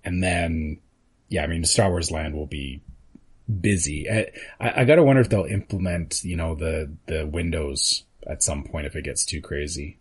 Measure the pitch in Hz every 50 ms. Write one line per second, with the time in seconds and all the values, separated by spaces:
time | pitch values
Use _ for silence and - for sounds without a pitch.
0 | _ 92 90 90 92 92 90 87 85 82 82 80 78 76 78 - _ _ _ _
1 | _ _ _ _ _ _ 104 90 76 78 85 82 80 82 - - 107 95 90 87
2 | 82 78 82 78 78 78 76 76 76 73 73 73 67 67 65 67 _ - - -
3 | - - _ - _ _ - - - - 110 92 85 104 101 90 78 76 76 76
4 | 73 - 104 110 104 - - - - - - _ - 117 - - 131 123 151 170
5 | 165 135 139 131 123 - - 104 90 - 101 101 - _ - 95 90 90 87 87
6 | 82 - - - - 87 87 82 82 82 80 76 87 80 80 78 78 71 76 -
7 | _ - 82 80 78 76 73 85 85 85 82 82 78 71 69 69 - - - -
8 | - _ _ _ - - 76 - - - 78 71 71 - - 80 78 78 - 82
9 | 67 71 69 - - - - 76 71 - - 73 73 73 82 82 73 76 - _